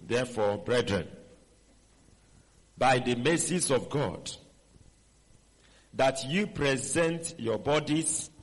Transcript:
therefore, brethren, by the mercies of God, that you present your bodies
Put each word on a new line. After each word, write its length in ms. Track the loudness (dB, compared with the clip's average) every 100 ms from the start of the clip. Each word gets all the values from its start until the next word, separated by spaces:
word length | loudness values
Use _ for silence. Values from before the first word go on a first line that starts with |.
therefore, 560 | -2 -2 -2 0 0 0
brethren, 500 | 0 0 2 -2 -2 -12 -20 -20 -20 _ _ -20 _ _ -20 -20 _ -20 _ _ _ 0
by 220 | 4 4
the 160 | 2 2
mercies 540 | 2 2 0 0 2
of 200 | 0 0
God, 420 | -2 -2 -4 -12 -14 -18 _ _ -20 -20 _ _ _ _ -20 _ _ _ -20 _
that 320 | 2 2 2 -2
you 220 | -2 -2
present 880 | 0 0 0 0 0 2 0 -6 -6
your 220 | -2 -2
bodies 720 | 2 0 2 0 0 -4 -6 -12